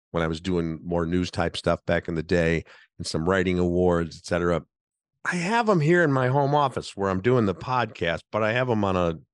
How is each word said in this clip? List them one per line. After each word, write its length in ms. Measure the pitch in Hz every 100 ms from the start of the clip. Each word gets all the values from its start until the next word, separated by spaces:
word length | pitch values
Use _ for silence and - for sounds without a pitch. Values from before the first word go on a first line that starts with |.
| _
when 140 | 85
I 40 | 80
was 140 | 80
doing 380 | 92 87 82 80
more 220 | 85 87 82
news 240 | 90 90
type 260 | - 85 -
stuff 300 | 87 85 -
back 220 | 85 -
in 80 | 82
the 80 |
day, 400 | 78 87 82 82 - - - -
and 80 | 87
some 240 | 80 85
writing 300 | 95 92 90
awards, 580 | 90 87 90 85 85 -
et 80 | -
cetera. 380 | 87 87 82 - _ _ _ _ _ -
I 100 | 175
have 300 | 175 233 220
'em 140 | 185
here 220 | 147 175
in 100 | 160
my 140 | 135 127
home 260 | 139 139
office 420 | 147 139 - - -
where 140 | 98
I'm 100 | 92
doing 280 | 113 127 101
the 80 | 87
podcast, 640 | - 127 110 - 85 82 -
but 120 | 107
I 100 | 110
have 160 | 120 127
'em 140 | 110
on 120 | 98 92
a, 220 | 85 80 -